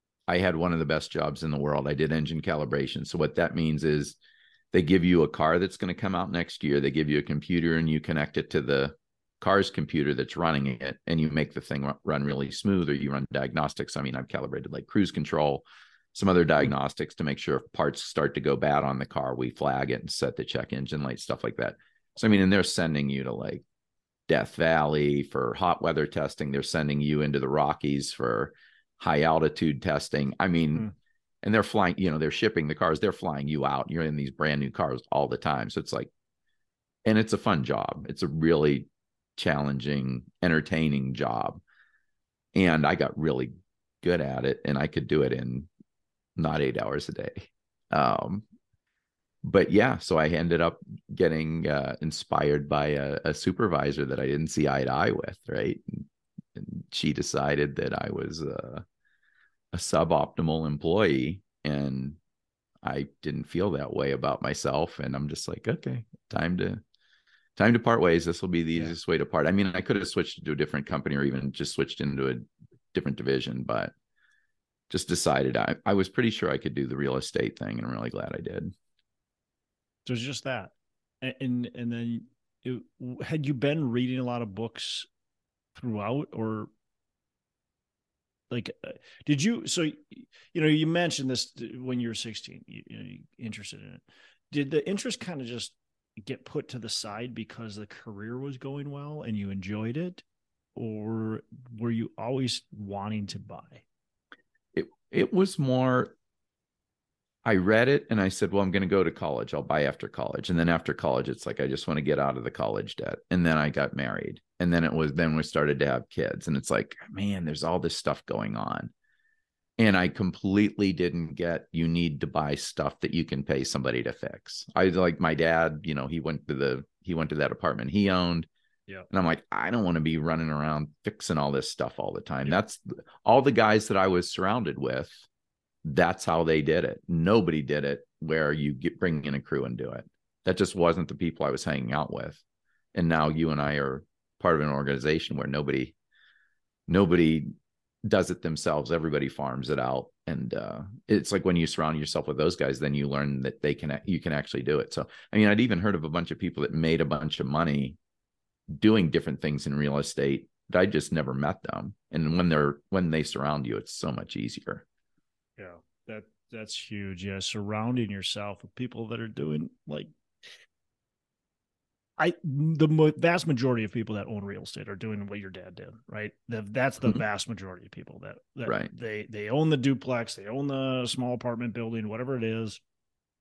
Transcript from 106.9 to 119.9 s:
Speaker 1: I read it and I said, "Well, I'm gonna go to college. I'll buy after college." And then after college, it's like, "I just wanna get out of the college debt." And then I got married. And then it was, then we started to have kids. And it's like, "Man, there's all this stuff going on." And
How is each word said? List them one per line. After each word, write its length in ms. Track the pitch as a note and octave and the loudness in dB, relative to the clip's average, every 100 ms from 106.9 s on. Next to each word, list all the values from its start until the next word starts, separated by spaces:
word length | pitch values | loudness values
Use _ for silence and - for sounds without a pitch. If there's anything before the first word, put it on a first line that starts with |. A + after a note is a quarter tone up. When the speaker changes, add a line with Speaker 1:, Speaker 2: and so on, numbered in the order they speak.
| _ _ _ _ _ | _ _ _ _ _
Speaker 1:
I 120 | - G2 | 2 4
read 320 | F#2 A2 B2 | 6 6 6
it 200 | C#3+ - | 2 2
and 100 | A2 | 2
I 100 | F#2+ | 2
said, 220 | - G2 | 2 0
"Well, 120 | G2 | 2
I'm 80 | F#2+ | 2
gonna 160 | F#2+ F#2+ | 2 2
go 160 | F#2+ | 4
to 80 | E2+ | 2
college. 420 | - E2 B1+ A1 | 0 -4 -4 -4
I'll 80 | D2 | -4
buy 220 | - D2+ | 0 2
after 240 | C#2+ - - | 2 -2 -8
college." 420 | - A1+ - - | -6 -6 -4 0
And 80 | F2 | 2
then 120 | E2 | 4
after 240 | E2 - | 2 0
college, 360 | - D#2 B1+ C#2 | -2 0 0 0
it's 160 | B1 - | -4 -6
like, 140 | - | -4
"I 80 | C2+ | -2
just 200 | C2+ - | -2 -2
wanna 140 | D2 | -2
get 180 | D2 C#2 | 2 2
out 180 | C#2 B1+ | 2 -2
of 60 | |
the 80 | A#1 | -6
college 440 | - A1+ G#1 - - | -4 -2 -2 -6 -8
debt." 240 | - - - | -8 -8 -2
And 160 | F2+ E2 | 2 4
then 120 | D#2+ | 4
I 120 | D2 | 2
got 260 | C#2+ C#2 - | 0 -2 -2
married. 460 | C2 G1+ G1+ - _ - | -6 -4 -8 -10 _ -2
And 140 | F2 | 2
then 100 | E2+ | 4
it 80 | E2 | 4
was, 220 | D#2+ D#2 | 2 0
then 220 | C#2+ E2 D#2 | 2 2 2
we 80 | |
started 360 | D#2 D#2+ D2 C#2 | 0 2 2 2
to 60 | C#2+ | 2
have 240 | B1 - | 0 -4
kids. 380 | - G#1 - - | -4 -2 -4 -2
And 100 | C#2 | -2
it's 140 | - | 0
like, 240 | A1 - - - | 0 0 -8 -12
"Man, 360 | G2 G2+ F#2+ D#2+ | -4 -2 -2 -4
there's 180 | D2+ | -4
all 160 | E2 F2 | -2 0
this 160 | E2 - | -2 -2
stuff 300 | - C#2 - | -4 -4 -4
going 320 | G#1+ G#1+ G#1+ | -4 -4 -4
on." 320 | G#1 G1+ - _ _ _ _ _ _ _ _ - | -4 -6 -8 _ _ _ _ _ _ _ _ 4
And 180 | A2+ | 6